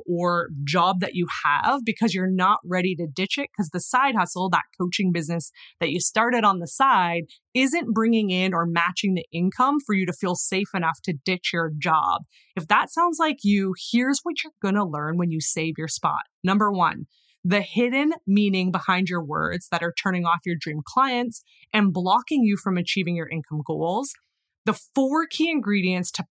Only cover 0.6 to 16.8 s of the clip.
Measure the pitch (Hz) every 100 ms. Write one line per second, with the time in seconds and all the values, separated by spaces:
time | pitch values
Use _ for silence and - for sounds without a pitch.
0.6 | 139 175 180 190 190 180 170 - 147 139
1.6 | 220 277 226 - 226 185 185 185 185 214
2.6 | 175 185 185 165 160 139 196 - 285 -
3.6 | 165 180 - 247 277 226 175 180 185 170
4.6 | - - 180 - 190 170 156 170 - -
5.6 | - _ 165 165 - 220 240 247 214 185
6.6 | 170 - 269 214 175 170 160 - _ 254
7.6 | 269 339 - 220 226 226 208 185 190 170
8.6 | 170 165 170 180 202 180 - 170 180 -
9.6 | 262 294 - 196 180 175 185 175 - 190
10.6 | 202 185 165 156 - 147 - 180 - 175
11.6 | 165 151 160 160 92 - 156 _ _ 190
12.6 | 160 214 - 330 349 320 311 294 302 202
13.6 | 190 185 - 233 254 277 349 294 320 -
14.6 | 196 202 190 147 151 175 175 160 - 165
15.6 | 160 165 160 - 160 147 - _ 185 202
16.6 | 208 190